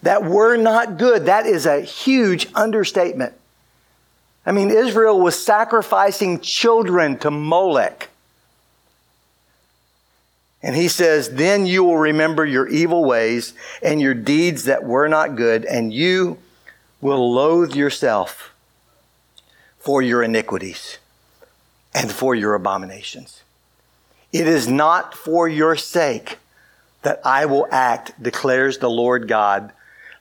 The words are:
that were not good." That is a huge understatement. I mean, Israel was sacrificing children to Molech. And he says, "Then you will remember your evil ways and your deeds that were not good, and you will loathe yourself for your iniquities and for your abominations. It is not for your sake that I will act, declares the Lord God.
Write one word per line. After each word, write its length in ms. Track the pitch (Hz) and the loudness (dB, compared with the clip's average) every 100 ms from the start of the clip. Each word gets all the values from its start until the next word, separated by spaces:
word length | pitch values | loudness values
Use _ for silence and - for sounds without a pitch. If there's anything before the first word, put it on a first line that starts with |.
that 220 | 165 208 | 0 0
were 320 | 170 202 226 240 | 2 4 4 4
not 420 | 226 226 233 165 | 4 2 0 0
good." 280 | 247 214 151 | 2 4 4
That 200 | 208 226 | 2 2
is 200 | 170 151 | 0 2
a 140 | 143 | 0
huge 680 | - - 262 262 208 175 - | -2 -4 0 2 2 0 -2
understatement. 800 | 202 220 214 185 196 175 127 120 - _ _ _ _ _ _ _ _ _ _ | -2 0 0 0 0 -2 -2 -8 -10 _ _ _ _ _ _ _ _ _ _
I 80 | 175 | -4
mean, 180 | 202 196 | -2 2
Israel 500 | 220 254 208 220 196 | 2 2 2 2 4
was 220 | 175 165 | 2 0
sacrificing 960 | - 208 220 226 196 190 202 196 190 175 | 0 0 2 0 0 2 2 0 -4 -4
children 800 | - - 233 226 185 180 151 127 | -6 0 2 2 2 2 0 -2
to 120 | 151 | -4
Molech. 800 | 147 151 175 190 135 92 - - _ _ _ _ _ _ _ _ _ _ _ _ _ _ _ _ _ _ _ _ _ _ _ _ _ | -4 0 0 2 0 -2 -6 -18 _ _ _ _ _ _ _ _ _ _ _ _ _ _ _ _ _ _ _ _ _ _ _ _ _
And 120 | 123 | -4
he 140 | 147 175 | -2 0
says, 420 | - 170 151 113 | 2 2 2 0
"Then 360 | 127 175 202 185 | -2 0 2 0
you 180 | 185 | 2
will 140 | 180 160 | 2 2
remember 460 | 156 156 160 160 | 2 2 0 0
your 220 | 151 131 131 | 0 0 0
evil 380 | 151 170 170 | 0 0 2
ways 480 | 139 117 113 120 - - - - | 2 2 0 -2 -6 -14 -20 -6
and 200 | - 151 | -2 0
your 140 | 135 | 0
deeds 500 | 123 107 151 175 143 | 0 0 0 0 -2
that 200 | 123 - | -2 -2
were 220 | 127 127 151 | 0 0 2
not 300 | 156 147 117 | 2 0 0
good, 280 | 117 113 | 0 0
and 280 | 113 123 113 | -2 -4 -4
you 460 | 117 175 185 180 165 _ _ _ - _ _ | -2 0 0 -2 -6 _ _ _ -20 _ _
will 320 | 139 139 123 | -2 0 0
loathe 420 | 123 151 170 165 | 2 2 2 0
yourself 760 | 139 143 - 127 104 90 - - _ _ _ _ _ _ _ _ _ _ _ _ _ | 0 -2 -2 -2 -2 -4 -10 -20 _ _ _ _ _ _ _ _ _ _ _ _ _
for 240 | 143 139 | -2 0
your 180 | 127 120 | 2 0
iniquities 800 | 113 110 - 95 95 - - - _ _ _ _ _ _ _ _ _ | 0 -2 -2 -6 -8 -14 -18 -20 _ _ _ _ _ _ _ _ _
and 160 | 131 117 | -8 -6
for 240 | - 131 | -4 -2
your 200 | 120 104 | 0 0
abominations. 880 | 104 98 98 95 95 - 127 - - _ _ _ _ _ _ _ _ _ | -2 -2 -4 -8 -16 -18 -18 -20 -20 _ _ _ _ _ _ _ _ _
It 160 | 160 165 | -2 2
is 180 | 156 117 | 2 2
not 480 | 135 156 180 - | 2 2 2 -2
for 320 | - 156 170 165 | -12 -2 0 0
your 300 | 151 160 156 | 0 0 0
sake 600 | - 175 147 110 - - _ _ _ _ _ _ | -2 -2 0 -2 -10 -20 _ _ _ _ _ _
that 180 | 143 - | -6 -2
I 220 | 131 135 151 | 0 2 2
will 220 | 139 - | 0 0
act, 500 | 135 123 - - - | 0 0 -2 -6 -10
declares 580 | 123 - 135 131 135 131 | -8 -4 0 2 0 -2
the 120 | 123 | -2
Lord 380 | 117 123 123 110 | 0 0 0 0
God. 420 | 110 104 98 104 - _ - - - | 0 2 0 -4 -18 _ -20 -20 -14